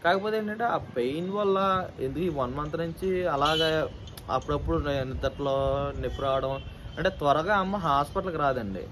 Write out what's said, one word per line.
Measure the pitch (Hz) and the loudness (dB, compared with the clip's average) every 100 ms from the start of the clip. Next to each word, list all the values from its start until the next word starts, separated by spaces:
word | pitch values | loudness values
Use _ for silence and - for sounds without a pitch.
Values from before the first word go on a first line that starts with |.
కాకపోతే | 170 190 208 220 | 4 2 0 -2
ఏంటంటే | 214 214 | -4 0
ఆ | 240 165 | 2 2
పెయిన్ | - - 120 151 180 | -2 -2 -2 -2 -4
వల్ల | 202 202 190 196 185 180 - | 0 2 4 4 2 0 -4
ఎందుకు | 131 139 | -4 0
ఈ | 180 | -2
వన్ | 147 123 135 | 0 -2 -2
మంత్ | 151 165 | -4 -2
నుంచి | 165 160 190 185 175 | -4 -2 -2 0 0
అలాగా | 143 147 156 160 156 143 - - - - | 2 2 4 2 2 0 -6 -14 -14 -2
అప్పుడప్పుడు | 127 - 147 - 165 | -2 0 -2 0 0
నే-, | 143 139 | 0 -2
నిద్రలో | 131 127 - - 143 135 135 139 139 139 | -2 -2 -2 0 0 2 2 0 -2 -4
నొప్పి | 131 - | -6 -2
రావడం, | 135 135 135 135 - - - - | 0 0 0 -4 -8 -14 -12 -2
అంటే | 175 | -2
త్వరగా | 190 147 143 165 208 | 2 4 4 4 2
అమ్మ | 190 202 | 2 0
హాస్పిటల్కి | 165 139 143 - 185 156 | 2 2 2 -2 -4 0
రాదండి. | 143 127 104 95 - | 2 2 -2 -6 -8